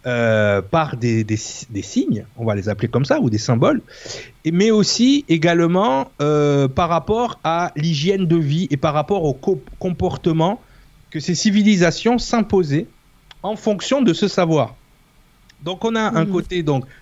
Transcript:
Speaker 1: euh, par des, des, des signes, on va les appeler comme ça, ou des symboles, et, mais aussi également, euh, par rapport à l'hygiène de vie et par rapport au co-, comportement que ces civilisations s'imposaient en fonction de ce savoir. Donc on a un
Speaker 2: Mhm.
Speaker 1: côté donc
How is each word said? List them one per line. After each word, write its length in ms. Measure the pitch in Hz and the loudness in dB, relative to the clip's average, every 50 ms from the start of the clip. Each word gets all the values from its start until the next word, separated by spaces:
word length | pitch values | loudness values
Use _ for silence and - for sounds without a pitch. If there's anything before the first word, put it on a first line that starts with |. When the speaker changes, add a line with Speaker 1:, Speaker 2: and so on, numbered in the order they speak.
| - | -6
Speaker 1:
euh, 560 | 127 123 120 117 113 110 107 107 104 101 101 | -4 -2 0 2 2 2 2 2 2 2 0
par 360 | 95 98 - 165 156 143 - | -2 0 0 0 0 -2 -4
des, 260 | 117 117 120 113 113 110 | -4 -2 0 0 0 0
des, 160 | 107 110 107 - - - - - - | -2 -4 -6 -6 -8 -14 -14 -14 -12
des 100 | 110 98 | -10 -10
signes, 440 | - - - 240 381 339 233 208 - - - | -8 -4 -2 -2 0 0 -2 -4 -6 -10 -12
on 80 | - 113 | -6 -4
va 80 | 113 101 | -2 -2
les 160 | 101 92 107 | -2 -2 -4
appeler 180 | 101 - - | -4 -4 -4
comme 180 | 113 - 123 143 | -2 0 0 0
ça, 140 | - 269 311 | 0 0 0
ou 120 | 240 120 | 0 0
des 80 | 107 107 | 0 0
symboles, 420 | - - 117 120 156 240 302 220 - - - - - - - - - - - _ - | 0 0 2 2 2 2 2 0 -4 -8 -18 -18 -16 -14 -14 -14 -16 -18 -14 _ -6
et, 80 | 156 | -2
mais 180 | 165 180 202 226 | 0 2 4 4
aussi 560 | 220 214 196 - - - 233 262 277 285 - - | 4 4 2 2 2 2 4 4 4 2 2 0
également, 800 | 165 165 151 175 170 170 170 165 175 185 208 240 262 269 262 - - - | 0 2 2 2 4 4 2 2 2 2 2 2 0 -2 -4 -6 -6 -2
euh, 460 | 143 147 151 151 147 147 143 143 139 | 0 0 2 2 2 2 2 2 2
par 220 | 131 131 - 180 160 | 0 0 0 0 0
rapport 500 | 170 165 - - 214 226 247 233 - - - | 0 -2 0 0 -2 -2 -2 -4 -4 -4 -4
à 280 | 160 165 170 175 170 - | -2 -2 -2 -2 -4 -4
l'hygiène 520 | 151 151 170 160 139 147 185 196 196 190 | -4 -2 -2 -2 0 0 0 0 0 2
de 80 | 160 170 | 2 2
vie 320 | 170 156 139 147 170 190 - | 2 2 0 0 -2 -2 -2
et 80 | - | -2
par 160 | - - 160 143 | -2 0 0 0
rapport 300 | 151 147 - 202 196 165 | 0 0 0 -2 0 0
au 100 | 147 127 | -2 -2
co-, 300 | - - 208 190 147 - - - - | -2 -2 -2 -2 -2 -4 -12 -12 -8
comportement 800 | - 185 175 - 185 180 143 - - 175 160 160 160 185 214 - - - - - - - _ - _ - | -6 -6 -4 -2 -4 -4 -4 -2 -2 0 2 2 2 0 0 -4 -8 -18 -20 -20 -20 -20 _ -20 _ -12
que 100 | - 156 | -12 -8
ces 140 | 139 - 175 | -4 -4 -2
civilisations 840 | - - 220 196 214 202 214 208 180 175 165 160 - - 226 247 233 | -2 0 0 2 4 4 4 4 4 4 2 2 0 0 0 0 0
s'imposaient 680 | - - - 233 214 - - 190 180 143 139 156 208 - - _ _ _ _ _ _ - - - | -2 -2 0 0 0 2 2 2 2 2 0 -2 -2 -6 -12 _ _ _ _ _ _ -20 -18 -10
en 140 | - 190 220 | -8 -8 -8
fonction 480 | 214 - 226 208 180 - - 262 285 262 | -4 -2 -2 -2 -2 -2 -2 0 2 2
de 100 | 202 165 | 2 2
ce 140 | - 208 | 2 0
savoir. 480 | 190 - - 180 165 160 147 117 101 - - _ _ _ _ _ _ _ _ _ _ _ _ _ _ _ - 143 | 0 0 0 2 2 2 2 0 0 -4 -14 _ _ _ _ _ _ _ _ _ _ _ _ _ _ _ -12 -10
Donc 200 | 170 185 175 - | -10 -6 -4 -4
on 120 | 226 226 | -2 0
a 60 | 226 | 0
un 240 | 220 208 233 160 160 | 0 0 0 0 0
Speaker 2:
Mhm. 60 | 175 | 0
Speaker 1:
côté 300 | 190 175 160 - 185 175 | 0 -2 -4 -4 -4 -4
donc 240 | 160 151 143 131 131 - - - | 0 0 0 -2 -2 -6 -14 -20